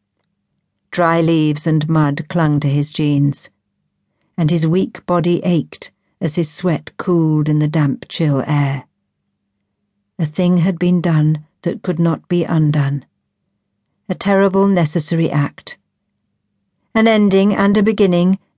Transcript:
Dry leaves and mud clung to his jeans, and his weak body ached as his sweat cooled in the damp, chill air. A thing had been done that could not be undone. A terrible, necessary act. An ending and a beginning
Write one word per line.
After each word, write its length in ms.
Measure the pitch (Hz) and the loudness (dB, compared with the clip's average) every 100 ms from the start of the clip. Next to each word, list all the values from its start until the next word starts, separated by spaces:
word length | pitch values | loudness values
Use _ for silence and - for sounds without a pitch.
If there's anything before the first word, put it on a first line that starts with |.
| _ _ _ _ _ _ _ _ _ | _ _ _ _ _ _ _ _ _
Dry 320 | - 170 170 | -2 0 2
leaves 460 | 165 165 156 151 165 | 2 2 0 -2 0
and 200 | 156 156 | 0 0
mud 400 | 160 151 143 151 | 0 0 -2 -4
clung 320 | 170 156 147 | -2 0 0
to 60 | 143 | 0
his 240 | 143 147 | -2 -4
jeans, 600 | - 151 143 143 139 - _ _ _ _ _ _ _ _ - | -4 0 0 0 -2 -12 _ _ _ _ _ _ _ _ -4
and 140 | 156 | -2
his 160 | 170 160 | 0 0
weak 400 | 180 - - - | 0 -2 -6 -4
body 340 | 175 170 175 | 0 0 0
ached 480 | 180 170 - - - _ _ - | 0 -2 -2 -10 -20 _ _ -8
as 180 | 151 160 | -6 -4
his 140 | 156 | -6
sweat 460 | - 180 156 - - | -4 -2 -4 -6 -8
cooled 500 | - 175 160 151 151 | -2 0 2 0 0
in 120 | 151 | 0
the 80 | 151 | 0
damp, 400 | 156 143 123 - | 0 0 -2 -8
chill 340 | - 160 139 - | -4 -2 0 0
air. 380 | 147 139 135 - _ _ _ _ _ _ _ _ _ _ _ _ - | -2 -2 -4 -10 _ _ _ _ _ _ _ _ _ _ _ _ -8
A 80 | 151 | -6
thing 320 | 151 180 180 | -2 0 2
had 220 | 175 170 | 0 0
been 220 | 175 180 | 0 0
done 440 | 170 156 151 156 - _ | 0 2 2 0 -6 _
that 220 | 170 - | -8 -6
could 160 | - 160 | -4 -2
not 280 | 170 - - | -2 -2 -2
be 160 | 175 | -2
undone. 600 | - 165 151 151 139 143 - _ _ _ _ _ _ _ _ _ - | 0 0 0 0 -2 -4 -10 _ _ _ _ _ _ _ _ _ -10
A 60 | 190 | -6
terrible, 520 | 196 196 196 190 202 | 0 2 2 2 2
necessary 640 | 190 151 170 151 165 160 | 2 0 -2 -2 -2 0
act. 480 | 147 143 - - - _ _ _ _ _ _ _ _ _ _ _ 226 | -2 -4 -6 -20 -20 _ _ _ _ _ _ _ _ _ _ _ 0
An 100 | 226 | 2
ending 460 | 214 208 190 202 | 4 4 4 2
and 240 | - 202 208 | 2 2 2
a 60 | |
beginning 560 | 208 214 190 175 180 190 _ | 2 2 2 2 2 0 _